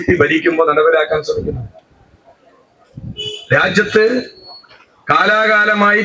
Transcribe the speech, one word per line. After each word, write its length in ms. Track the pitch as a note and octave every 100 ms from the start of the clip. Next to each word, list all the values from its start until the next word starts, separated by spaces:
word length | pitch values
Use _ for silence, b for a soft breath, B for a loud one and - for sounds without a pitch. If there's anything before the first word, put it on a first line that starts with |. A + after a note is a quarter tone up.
| F#3
പി 80 | F3
ഭരിക്കുമ്പോൾ 440 | C#3+ D#3 E3+ E3 D#3
നടപ്പിലാക്കാൻ 500 | D3+ D#3+ D#3+ D3+ D#3 D3
ശ്രമിക്കുന്നത്. 420 | - - B2+ A2+ - _ _ _ _ _ _ _ _ _ _ _ - - - - - -
രാജ്യത്ത് 500 | - F#3 G3 G#3 G#3+ A3+ B3+ - - - - _ - _ _ -
കാലാകാലമായി 920 | D3+ - G#3+ A3 G#3+ G#3 G#3 G3+ G#3